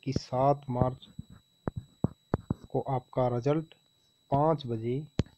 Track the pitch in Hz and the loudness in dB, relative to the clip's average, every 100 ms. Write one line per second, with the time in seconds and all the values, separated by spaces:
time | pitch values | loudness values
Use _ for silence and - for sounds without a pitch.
0 | 135 131 - 127 135 143 - 123 127 131 | -4 -4 -2 2 2 2 -2 0 0 0
1 | - - - - _ _ - - - _ | -18 -18 -18 -20 _ _ -10 -10 -14 _
2 | - - - - - - - 131 - 131 | -8 -8 -6 -6 -4 -8 -4 -4 -2 -4
3 | - - 123 120 131 156 160 - _ _ | -2 0 0 0 0 -2 -4 -16 _ _
4 | _ _ - 139 156 151 127 113 113 131 | _ _ -2 2 2 0 -2 -4 -2 -4
5 | 151 - - | -4 -2 -4